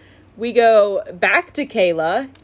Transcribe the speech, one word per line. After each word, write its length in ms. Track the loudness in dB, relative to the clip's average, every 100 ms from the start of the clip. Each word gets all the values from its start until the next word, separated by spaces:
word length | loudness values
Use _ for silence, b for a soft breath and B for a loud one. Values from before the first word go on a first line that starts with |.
| b b b -12
we 160 | -4
go 500 | 2 4 4 2 0 -6
back 400 | -4 -2 0 -2
to 140 | -8 -6
Kayla 640 | -2 0 0 -2 -4 -6 -10